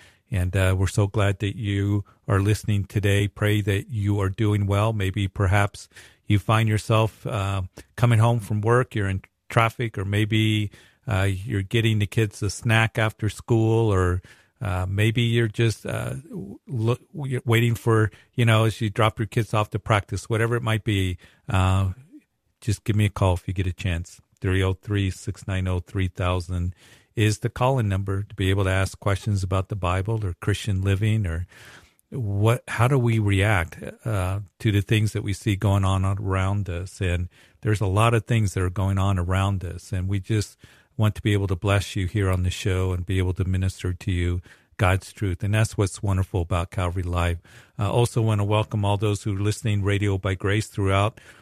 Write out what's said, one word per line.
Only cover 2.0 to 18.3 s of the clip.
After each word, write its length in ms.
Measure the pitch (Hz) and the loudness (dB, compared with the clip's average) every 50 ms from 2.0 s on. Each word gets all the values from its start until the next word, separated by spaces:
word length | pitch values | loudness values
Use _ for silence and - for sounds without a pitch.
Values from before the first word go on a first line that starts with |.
| 101 - _ _ _ | -2 -6 _ _ _
are 140 | - 107 95 | 0 0 2
listening 420 | 98 104 107 - - - 107 101 92 | 2 2 0 0 0 -2 -2 -2 -2
today. 460 | - - 107 98 101 98 101 104 101 | -2 -2 0 0 2 2 2 0 -2
Pray 320 | - - 110 104 104 107 | -2 -2 0 0 0 0
that 280 | 101 104 98 98 - - | 0 0 -2 -2 -4 -4
you 300 | 127 107 98 104 101 101 | -6 -2 0 0 0 0
are 80 | 98 | 0
doing 400 | 95 95 - 110 104 104 104 101 | -2 -2 0 0 0 0 0 0
well. 240 | 98 101 101 107 113 | 0 0 0 0 0
Maybe 380 | 110 104 95 92 95 104 98 92 | 0 -2 -2 -2 -2 -2 -2 -2
perhaps 580 | - - 101 92 101 104 101 104 - - - - - - - - _ _ _ | 0 0 2 4 4 4 2 0 -2 -8 -20 -20 -20 -20 -20 -20 _ _ _
you 120 | - 104 | 2 2
find 300 | 101 - - 113 110 113 | 2 2 2 2 2 2
yourself, 580 | 107 107 104 - - 113 110 113 104 - - - | 2 0 0 0 2 2 2 2 2 -2 -6 -10
uh, 360 | - 120 104 95 98 98 98 92 - _ - - _ _ | -6 -6 -4 -4 -2 -4 -4 -6 -8 _ -18 -20 _ _
coming 240 | - 120 120 117 110 | 0 2 4 6 6
home 220 | 110 120 120 120 | 4 4 2 0
from 180 | 101 - 110 104 | -2 -4 -4 -2
work, 340 | 104 113 120 123 127 - - | 2 2 2 2 2 0 -2
you're 140 | 110 101 | -2 -2
in 140 | 98 95 92 - - _ _ _ | -2 -2 -4 -6 -10 _ _ _
traffic, 500 | - - 117 113 113 - - 123 107 - | -2 2 2 2 2 0 -4 -6 -6 -6
or 60 | 107 95 | -6 -4
maybe, 640 | 98 101 104 110 104 110 110 110 110 110 107 104 98 - - - _ _ _ _ | -2 0 0 0 2 2 2 2 2 2 0 -2 -4 -8 -14 -20 _ _ _ _
uh, 220 | - 104 92 98 98 | -4 -2 0 0 0
you're 300 | 95 92 98 127 117 98 | -2 -4 -4 -4 -4 -4
getting 380 | 98 - - 117 110 113 110 107 | -2 -2 0 2 2 2 2 2
the 80 | 104 | 0
kids 360 | - - 120 113 101 - - 107 | 0 0 0 0 0 -2 -4 -6
a 60 | 98 | -6
snack 500 | - - - 113 110 113 113 110 - - | -4 -4 0 2 4 4 2 2 0 0
after 300 | 110 110 - - - 104 | -2 -2 -2 -2 -4 -4
school, 580 | - - - - 117 113 113 113 113 113 113 110 | -4 -4 -2 2 2 4 4 4 4 2 2 4
or, 320 | 98 92 92 90 87 92 - - - - _ _ _ - | 4 2 2 2 0 -2 -4 -10 -20 -20 _ _ _ -8
uh, 260 | 113 98 92 92 92 95 | -6 -4 -4 -4 -4 -2
maybe 320 | 98 101 107 113 113 123 | 0 0 0 2 2 2
you're 260 | 120 117 117 117 117 | 0 2 2 0 0
just, 380 | 110 - - 117 113 104 - - | 0 0 0 0 0 0 -2 -6
uh, 300 | - 110 113 120 120 123 135 135 - 247 180 190 196 220 311 _ | -6 -6 -4 -4 -6 -8 -10 -12 -14 -12 -12 -12 -14 -16 -18 _
lo-, 300 | - 151 113 110 113 123 - - _ - 160 139 | -8 -6 -2 0 -2 -2 -2 -6 _ -12 -10 -8
you're 180 | 135 127 123 - | -6 -6 -4 0
waiting 280 | 120 113 117 120 117 117 | 2 2 4 4 2 0
for, 380 | - - 117 113 110 107 101 - - _ _ | 0 2 2 2 4 2 0 -2 -8 _ _